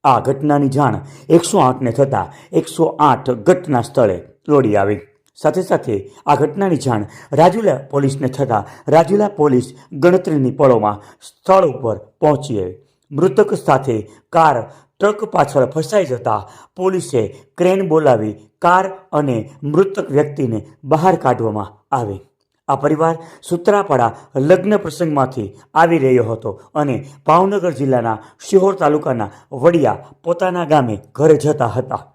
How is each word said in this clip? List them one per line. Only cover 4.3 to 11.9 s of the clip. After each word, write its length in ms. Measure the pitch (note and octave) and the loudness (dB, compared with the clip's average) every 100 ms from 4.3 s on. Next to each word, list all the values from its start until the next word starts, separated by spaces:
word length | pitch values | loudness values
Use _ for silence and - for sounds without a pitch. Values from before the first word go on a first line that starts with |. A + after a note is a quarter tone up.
| _ - | _ 0
દોડી 280 | C#3+ A2 | 2 2
આવી. 240 | G2+ G2 G2+ - _ _ | 0 0 -4 -8 _ _
સાથે 260 | - D#3 E3 | -4 -2 -2
સાથે 480 | F3+ E3+ C#3 G2+ - - | -2 -4 -2 -6 -8 -10
આ 100 | - | -2
ઘટનાની 400 | D3 D3 D3+ G3 | 0 0 -2 -2
જાણ 300 | D#3 C3 A2 G2+ - - | -2 -2 -2 -4 -14 -4
રાજુલા 440 | C3+ F3 G#3 G3+ C3 - | 2 4 4 -2 -2 -4
પોલીસને 360 | C#3+ C3+ C3+ C3 | -2 -2 -2 -6
થતાં 380 | C3 B2+ G#2+ - - - | -4 -2 -2 -4 -12 2
રાજુલા 400 | D3+ E3+ G3+ D3 | 2 4 0 -2
પોલીસ 480 | - D3 B2+ - - _ | 0 2 2 -2 -16 _
ગણતરીની 600 | D3 E3+ F3+ F3+ D3+ C3 | 0 2 4 0 -2 -2
પળોમાં 500 | - C#3 A#2 G#2 G2+ - _ | 2 2 4 0 -4 -16 _
સ્થળ 440 | - _ - F#3+ | -20 _ 2 4
ઉપર 320 | E3+ A2+ A#2+ | 4 -2 -6